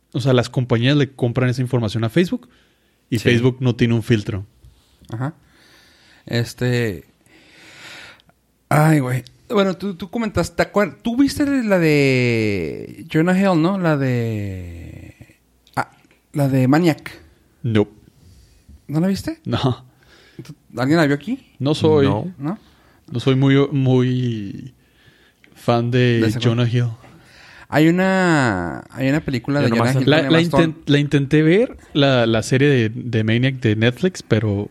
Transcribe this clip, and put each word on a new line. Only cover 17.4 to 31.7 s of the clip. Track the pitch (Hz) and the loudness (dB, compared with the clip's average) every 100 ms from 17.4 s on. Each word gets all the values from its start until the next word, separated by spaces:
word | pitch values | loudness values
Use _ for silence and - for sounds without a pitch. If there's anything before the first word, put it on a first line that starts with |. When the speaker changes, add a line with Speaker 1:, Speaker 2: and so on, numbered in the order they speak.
| _ _ | _ _
Speaker 1:
No. | 127 107 107 - _ _ - - _ _ _ - - | -2 0 0 -4 _ _ -20 -20 _ _ _ -20 -6
Speaker 3:
¿No | 147 | -2
la | 185 | -2
viste? | 196 311 330 120 | -2 -6 -10 -6
Speaker 1:
No. | 117 139 - - _ _ _ _ - 127 - _ 110 | -2 -2 -4 -10 _ _ _ _ -20 -20 -20 _ -6
Speaker 3:
¿Alguien | 131 165 | 0 2
la | 147 | 2
vio | 143 | -2
aquí? | 170 269 _ - | -4 -10 _ -6
Speaker 1:
No | 135 | -4
soy. | 147 160 151 139 | 0 2 2 2
Speaker 2:
No. | 107 175 180 | 0 -6 -10
Speaker 3:
¿No? | 143 220 _ _ _ _ - | -10 -10 _ _ _ _ -10
Speaker 1:
No | 120 | -4
soy | 135 131 | 0 2
muy, | 135 135 139 | 4 4 2
muy | 139 131 127 127 127 123 110 101 - 131 _ _ _ _ _ _ _ _ - | 0 2 2 2 -2 -4 -6 -8 -12 -16 _ _ _ _ _ _ _ _ -10
fan | - 120 120 | -2 0 0
de | 123 123 117 | 2 2 4
Speaker 3:
¿De | 113 | 2
ese | 120 | 2
Speaker 1:
Jonah | 117 117 | 0 2
Speaker 3:
cuál? | 120 120 | 0 0
Speaker 1:
Hill. | 120 113 - - - - - - - | -2 -6 -18 -20 -20 -20 -20 -20 -4
Speaker 3:
Hay | 139 160 | 2 4
una, | 175 190 190 180 156 123 95 85 64 - | 4 2 2 2 2 2 0 -4 -8 -14
hay | - 131 | -4 -2
una | 151 | -2
pelula | 151 127 135 143 | -2 -6 -2 0
Speaker 2:
Yo | 139 | 0
Speaker 3:
de | |
Speaker 2:
nomás | 117 120 | 2 0
Speaker 3:
Jonah | 131 | 2
Hill | 131 | 2
Speaker 1:
La, | 151 | 2
Speaker 3:
con | 160 | 4
Emma | 165 | 2
Speaker 1:
la | |
Speaker 3:
Stone. | 170 165 165 | 2 2 0
Speaker 1:
inten-, | 156 - | -2 0
la | 143 | 0
intenté | 147 143 131 151 | 2 0 2 2
ver, | 156 190 254 | 4 2 0